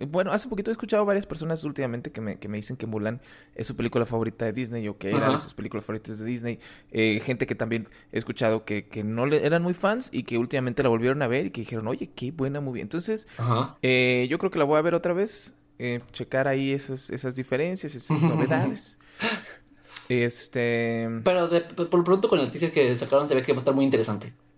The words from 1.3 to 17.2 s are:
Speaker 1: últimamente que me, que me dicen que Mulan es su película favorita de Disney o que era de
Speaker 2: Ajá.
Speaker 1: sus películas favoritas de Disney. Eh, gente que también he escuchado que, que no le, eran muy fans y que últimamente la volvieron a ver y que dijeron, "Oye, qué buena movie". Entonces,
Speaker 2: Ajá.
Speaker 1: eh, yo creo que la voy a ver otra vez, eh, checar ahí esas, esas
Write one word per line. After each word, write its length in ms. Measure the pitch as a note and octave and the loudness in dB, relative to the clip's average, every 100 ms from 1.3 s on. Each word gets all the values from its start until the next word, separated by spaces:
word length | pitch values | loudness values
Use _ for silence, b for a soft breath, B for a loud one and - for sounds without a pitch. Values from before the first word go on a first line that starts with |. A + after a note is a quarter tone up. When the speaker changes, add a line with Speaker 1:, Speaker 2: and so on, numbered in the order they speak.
| D#3+ D#3+ D#3+ | -6 -4 -4
Speaker 1:
últimamente 480 | D3+ C#3 B2+ A#2+ D3 | -4 -4 -4 -4 -8
que 80 | - | -8
me, 180 | A2 - | -8 -8
que 80 | G#2 | -8
me 100 | G#2+ | -8
dicen 180 | - B2+ | -8 -8
que 100 | A2 | -6
Mulan 340 | G#2+ G#2 A#2+ B B B - | -4 -4 -6 B B B -10
es 100 | A#2+ | -8
su 80 | |
película 320 | - A#2 B2 A#2 | -4 -2 0 0
favorita 380 | A2+ A2+ - | 0 -2 -2
de 80 | A2+ | -4
Disney 340 | A2 A#2+ A#2 G#2+ | -2 -6 -6 -6
o 100 | G#2 | -6
que 100 | F#3+ | -2
era 160 | D3+ C3+ | 0 2
de 40 | |
Speaker 2:
Ajá. 40 | D3 | 0
Speaker 1:
sus 140 | - | -4
películas 300 | - G#2 G#2+ | -12 -8 -8
favoritas 360 | - A2 - A2 | -6 -8 -8 -8
de 60 | A2 | -6
Disney. 340 | B2 A#2 A2 B B - | -6 -6 -8 B B -6
Eh, 280 | A2+ A2 G#2 | 2 2 2
gente 220 | - B2 C3+ | -2 -2 -2
que 100 | A#2+ | -2
también 320 | A2+ A#2 A2+ b b | -2 -2 -4 b b
he 60 | A2+ | -6
escuchado 460 | - A2+ A2+ A2+ | -4 0 2 2
que, 220 | - G#2 - | 0 -6 -6
que 160 | A2 | -6
no 240 | G#2+ A2+ C3+ | -4 0 2
le, 180 | D3+ | 2
eran 180 | C#3+ E3+ | 4 2
muy 120 | F3 | 2
fans 340 | F3 G3 A#3+ B3+ | 0 0 0 -2
y 100 | - | -6
que 160 | - A#2+ | -2 0
últimamente 440 | B2 C#3 B2+ A#2 | 0 -2 0 2
la 60 | C3 | 4
volvieron 300 | A2+ B2 C#3 | 4 2 2
a 40 | B2 | 0
ver 180 | C3 F#3 | 0 -2
y 40 | |
que 120 | A#2+ | -6
dijeron, 260 | A2 A2+ A2 | -8 -6 -4
"Oye, 220 | - F3+ | -4 -8
qué 160 | - B2 | -8 -8
buena 300 | C3 C3+ C#3+ | -4 -2 -2
movie". 220 | C#3 A#2+ | -4 -6
Entonces, 440 | G#2 E3 F3+ A3 - - | -6 -6 -4 -6 -6 -4
Speaker 2:
Ajá. 400 | A#2+ A#2 C3+ - | 0 2 0 0
Speaker 1:
eh, 440 | C3 B2+ B2+ B2 B2 | 4 6 6 4 2
yo 80 | D#3+ | 0
creo 120 | F#3+ | 0
que 60 | F#3 | 2
la 40 | |
voy 140 | C#3+ D3+ | 4 4
a 40 | |
ver 120 | E3 | 4
otra 180 | E3+ F3 | 2 2
vez, 420 | F3 G3+ - - - _ - | 0 -2 -6 -14 -20 _ -8
eh, 200 | A#2+ A#2+ - | -4 -4 -6
checar 340 | - B2+ C3 C#3 | -10 -2 0 2
ahí 260 | C3+ C3+ | 2 0
esas, 380 | C#3 C#3 C3 - | -2 -4 -8 -6
esas 240 | B2 | -6